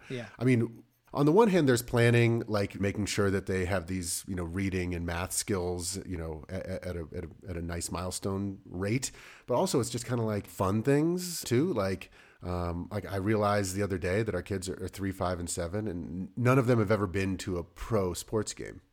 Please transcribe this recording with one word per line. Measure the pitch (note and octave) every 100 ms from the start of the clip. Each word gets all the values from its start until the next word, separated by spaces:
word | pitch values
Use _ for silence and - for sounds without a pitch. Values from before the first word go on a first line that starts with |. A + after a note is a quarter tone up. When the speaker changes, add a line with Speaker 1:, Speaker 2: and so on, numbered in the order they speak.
| -
Speaker 1:
Yeah. | B2+ A2 -
Speaker 2:
I |
mean, | B2+ A#2+ A#2 - - _ _
on | -
the | D3
one | F3+ A#3
hand, | F3+ C#3
there's | A#2+
planning, | - A#2+ A#2 A#2+ A#2 A#2 -
like, | G#2 G2+ -
making | G2+ G#2 G2
sure | - G2+
that | F#2+ F#2
they | F#2+
have | F2+ G2 E2+
these, | F#2 E2 - -
you |
know, | F#2
reading | E2+ F2+ F#2+ F#2 F2+
and | F2 F2
math | E2+ F#2
skills, | - - G2 F2 F2+ E2+ G2 -
you | F2
know, | D#2+ D#2 -
a-, | F#2+
a-, | - F#2 F2+
at | E2+
a, | D2+ F2
at |
a, | E2 - F#2+
at | E2+
a |
nice | E2+ E2+ -
milestone | E2+ F#2 - G2+ G2 G2+ F#2+ -
rate. | F2+ G2+ A#2 - - - - -
But |
also | B2+ F#3 C#3
it's | A#2
just | B2 -
kinda, | B2
like, | A2 G#2 -
fun | - F#2+ G#2+
things | A2 C#3+ E3 F3+ F3+ D#3+
too. | - A#2+ F3
Like, | A2 F#2+ F#2 - - - -
um, | F2+ F2+ F2 F2 F2
like, | G#2 F#2+
I | G2
realized | G2 G#2+ G#2 G#2 F#2+
the | F#2+
other | G2+ F#2
day | F2+ G2+
that | A2
our | F2+
kids | - G2 F#2
are, | -
are | F#2
three, | - G2
five, | F#2 F2+ F2
and | E2+
seven, | - E2+ G#2 G#2+
and | F2 - F2 F#2+ -
none | A#2+ C3
of | A#2+
them | A#2+
have | G2+
ever | G#2+ G2
been | G2 G2 F2+
to | - F2
a |
pro | E2+ - - A2 F#2
sports | F2 - A2 G2+
game. | - G#1 - _